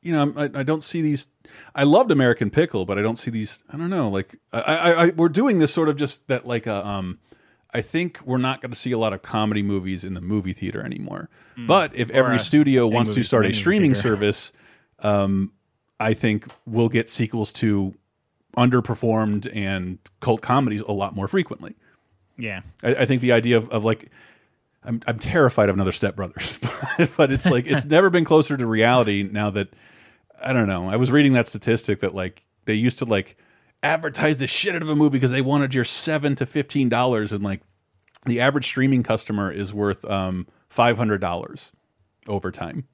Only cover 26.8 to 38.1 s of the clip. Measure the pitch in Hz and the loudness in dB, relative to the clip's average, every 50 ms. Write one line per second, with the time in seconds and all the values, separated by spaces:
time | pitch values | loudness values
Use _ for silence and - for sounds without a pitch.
26.8 | - - - - 170 - - - 156 131 135 131 - 180 165 160 131 156 143 131 | -10 -8 0 0 0 0 2 2 2 2 2 0 2 2 2 2 0 0 -2 -2
27.8 | 127 143 156 170 196 190 170 180 160 - 160 156 151 - 147 135 123 113 110 110 | 0 2 4 4 4 6 4 2 2 4 4 4 4 4 -2 -2 -2 0 2 4
28.8 | 110 117 123 127 120 107 101 101 101 95 101 104 107 104 98 104 98 - _ _ | 4 4 6 4 4 2 0 -2 -2 -4 -4 -2 -2 -2 -2 -2 -4 -4 _ _
29.8 | _ _ _ _ _ _ _ _ _ _ _ - - - 131 127 113 98 95 87 | _ _ _ _ _ _ _ _ _ _ _ -12 -6 -2 0 0 2 0 0 -2
30.8 | 87 92 101 117 127 123 127 147 147 139 131 123 117 - - 104 - - 113 113 | -4 -2 0 0 0 4 4 4 6 6 4 4 2 0 -4 -6 -2 0 0 0
31.8 | - - 104 - - 95 85 95 92 92 - _ _ _ _ _ _ - 110 107 | 0 -4 -4 -2 -2 -6 -4 -4 -8 -8 -10 _ _ _ _ _ _ -2 -2 2
32.8 | 113 127 127 - - 117 110 98 95 - - _ _ _ _ _ _ _ _ _ | 2 0 0 -2 -2 0 0 -2 -2 -4 -12 _ _ _ _ _ _ _ _ _
33.8 | - 143 160 165 170 151 131 - - 156 156 127 135 123 - - - 202 180 180 | -2 -2 -2 -2 -4 -6 -6 0 0 0 0 0 -4 -4 -4 -4 -4 -2 -4 -4
34.8 | 160 156 156 147 151 147 135 131 127 127 123 131 131 131 143 143 143 131 127 131 | -4 -2 2 4 4 4 4 2 0 2 0 0 0 0 0 0 0 0 0 -2
35.8 | 120 - - - - - 156 151 143 147 139 - 139 - - 156 135 - - 143 | -2 -2 -2 -4 -2 -2 -2 -2 0 -2 -2 -2 -4 -4 -2 -4 -4 -2 -2 0
36.8 | 135 123 113 117 123 131 123 110 107 104 107 101 101 101 98 95 _ _ _ _ | 0 2 2 2 0 0 0 0 -2 -2 -4 -4 -4 -4 -4 -6 _ _ _ _
37.8 | _ _ _ _ _ _ | _ _ _ _ _ _